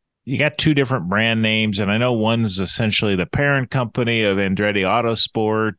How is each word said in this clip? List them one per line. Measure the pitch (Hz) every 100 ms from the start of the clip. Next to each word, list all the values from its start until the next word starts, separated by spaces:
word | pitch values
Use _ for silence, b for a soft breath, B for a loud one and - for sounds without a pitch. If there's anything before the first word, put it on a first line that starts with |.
| _ _ 123
you | 127
got | 147 -
two | 160
different | 139 123 127 85
brand | 101 113 113
names, | 110 110 107 98
and | 98
I | 110
know | 127
one's | 117 110 117 110 92
essentially | 90 - 110 - 107
the | 92 85
parent | - 143 139 117
company | 135 117 - 117 113
of | 104 98
Andretti | 98 98 104 101
Autosport. | 92 113 117 110 - 113 107 110 110